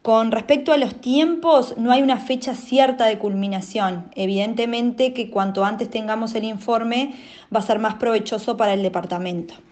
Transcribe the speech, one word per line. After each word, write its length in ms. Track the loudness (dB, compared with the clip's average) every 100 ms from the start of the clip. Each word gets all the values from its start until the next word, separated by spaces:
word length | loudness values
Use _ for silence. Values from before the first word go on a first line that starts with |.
Con 320 | 4 4 4
respecto 400 | -2 2 2 4
a 40 | 2
los 220 | 2 -4
tiempos, 760 | 0 2 2 2 4 4 4 -4
no 160 | 2
hay 80 | 4
una 160 | 4 0
fecha 380 | -2 -4 -4 -8
cierta 500 | 0 4 4 4 2
de 120 | 2
culminación. 920 | -2 -2 -2 -4 -6 -2 -2 -4 -10 -6
Evidentemente 960 | -2 0 -2 -2 -2 0 -2 0 0
que 160 | 0 -4
cuanto 340 | -2 -2 0
antes 260 | 0 -2 -6
tengamos 460 | -6 -4 -4 -2 -4
el 80 |
informe, 680 | -6 -6 -2 0 0 -2 -2 -8 -18 -20 -4 -4
va 40 |
a 40 |
ser 160 | 0 0
más 140 | 0
provechoso 640 | -2 0 0 0 -4 -4 0
para 160 | 2
el 100 | 2
departamento 680 | 0 -2 -4 -6 -4 -6 -8 -16 _